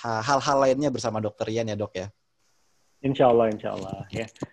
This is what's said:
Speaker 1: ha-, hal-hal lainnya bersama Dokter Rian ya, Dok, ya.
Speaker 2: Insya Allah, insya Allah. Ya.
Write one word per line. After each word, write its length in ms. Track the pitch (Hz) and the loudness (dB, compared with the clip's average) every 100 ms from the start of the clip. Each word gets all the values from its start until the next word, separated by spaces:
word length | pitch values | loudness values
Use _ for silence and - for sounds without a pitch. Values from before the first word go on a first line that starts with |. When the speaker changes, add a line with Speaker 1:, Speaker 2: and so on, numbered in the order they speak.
Speaker 1:
ha-, 160 | 120 110 | -4 -2
hal-hal 380 | 113 139 143 139 135 | 2 2 2 4 4
lainnya 240 | 131 147 | 2 0
bersama 240 | 120 113 107 | -2 -2 -2
Dokter 320 | 107 - 110 | -4 -4 -4
Rian 240 | 110 113 | -2 -2
ya, 80 | 104 | -4
Dok, 160 | 101 92 | -6 -6
ya. 160 | 98 - _ _ _ _ _ _ _ _ | -10 -12 _ _ _ _ _ _ _ _
Speaker 2:
Insya 320 | 135 139 131 | -2 4 4
Allah, 160 | 117 113 | 6 4
insya 240 | 104 107 | 0 -6
Allah. 320 | 98 95 98 - | -8 -8 -12 -10
Ya. 160 | 107 110 - - | -10 -10 -10 -12